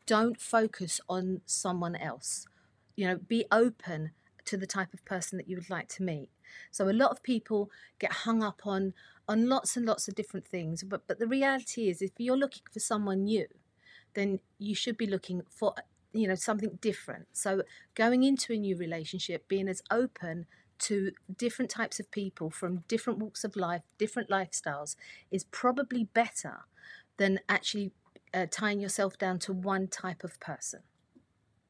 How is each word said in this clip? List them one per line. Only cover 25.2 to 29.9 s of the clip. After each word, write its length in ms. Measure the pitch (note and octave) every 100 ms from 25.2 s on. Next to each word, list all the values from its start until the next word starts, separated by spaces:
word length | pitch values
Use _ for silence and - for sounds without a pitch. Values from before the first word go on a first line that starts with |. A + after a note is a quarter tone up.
| -
is 100 | F#3+
probably 600 | - - B3 B3+ C4+ B3
better 640 | G#3+ A3+ A#3 - C#3+ - - _ - - _ -
than 240 | G3 F#3+ -
actually, 420 | G3+ - G#3 G3 - _ - -
uh, 140 | F#3 E3+
tying 300 | - G#3 G3+
yourself 400 | G3 G#3 G3 -
down 220 | F#3 F3+
to 120 | -
one 360 | F#3 F#3+ F#3+
type 340 | F#3+